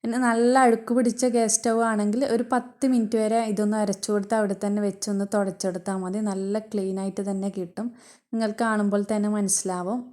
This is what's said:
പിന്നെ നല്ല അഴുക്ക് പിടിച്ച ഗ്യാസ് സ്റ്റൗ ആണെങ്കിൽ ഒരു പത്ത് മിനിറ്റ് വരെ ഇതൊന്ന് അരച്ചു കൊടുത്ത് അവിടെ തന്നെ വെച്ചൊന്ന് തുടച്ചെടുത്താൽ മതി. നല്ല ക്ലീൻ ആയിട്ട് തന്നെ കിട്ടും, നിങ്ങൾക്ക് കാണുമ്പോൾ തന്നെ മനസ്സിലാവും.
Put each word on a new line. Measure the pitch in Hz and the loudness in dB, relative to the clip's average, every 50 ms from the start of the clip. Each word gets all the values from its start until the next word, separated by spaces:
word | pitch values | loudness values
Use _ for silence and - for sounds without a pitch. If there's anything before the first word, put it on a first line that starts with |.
പിന്നെ | - 233 226 247 | -4 -4 -2 0
നല്ല | 262 240 226 226 233 240 254 269 | 2 2 4 4 4 6 6 6
അഴുക്ക് | 262 240 226 220 226 - 240 | 6 6 6 4 2 0 2
പിടിച്ച | 247 240 233 240 240 - | 4 4 2 2 2 0
ഗ്യാസ് | 254 226 240 226 214 - - | 2 2 2 2 2 0 0
സ്റ്റൗ | - 233 226 226 | 0 0 2 2
ആണെങ്കിൽ | 233 226 220 208 208 208 208 240 277 | 2 2 2 2 2 0 0 0 0
ഒരു | - 226 226 240 240 | 0 0 0 0 0
പത്ത് | 269 247 247 - - _ - 269 | 0 -2 -2 -4 -8 _ 0 2
മിനിറ്റ് | 254 240 226 202 226 220 | 4 2 2 2 0 0
വരെ | 220 214 220 226 226 220 | 0 2 2 0 0 0
ഇതൊന്ന് | 208 190 214 208 214 214 | -2 0 0 0 2 0
അരച്ചു | 214 202 196 196 - - | 0 0 -2 -4 -2 -2
കൊടുത്ത് | 208 208 196 196 233 | -2 -2 0 0 0
അവിടെ | 220 214 202 196 196 - | 0 0 0 -2 -2 -2
തന്നെ | 202 202 208 | -2 -2 0
വെച്ചൊന്ന് | 208 202 196 - - - 208 196 196 196 - | 0 -2 -2 -4 -6 -4 -2 -2 -2 0 0
തുടച്ചെടുത്താൽ | 208 202 190 175 185 - 190 180 180 175 - 190 190 | 0 0 -2 -4 -4 -4 -4 -4 -4 -6 -4 -4 -4
മതി. | 185 180 185 214 | -4 -4 -4 -4
നല്ല | 214 208 196 190 190 196 202 220 | -2 -2 -4 -4 -4 -4 -4 -6
ക്ലീൻ | 214 220 - 208 190 190 190 196 | -6 -4 -6 -4 -4 -2 -4 -4
ആയിട്ട് | 190 196 190 - 196 202 | -4 -4 -4 -4 -4 -4
തന്നെ | 196 196 190 202 | -4 -4 -4 -4
കിട്ടും, | 190 190 180 175 - - 220 240 233 - - - - _ _ _ - | -4 -6 -8 -8 -8 -8 -8 -8 -10 -12 -20 -20 -20 _ _ _ -4
നിങ്ങൾക്ക് | 226 226 214 208 214 | -2 -2 -2 -2 -2
കാണുമ്പോൾ | 233 226 220 214 208 202 202 202 202 - | -2 0 0 2 2 2 2 0 0 0
തന്നെ | 220 208 208 208 208 208 | -2 0 0 0 0 0
മനസ്സിലാവും. | 202 190 - - - 190 185 180 180 180 220 254 247 - | 0 0 0 -2 -2 -4 -4 -4 -4 -4 -4 -6 -6 -10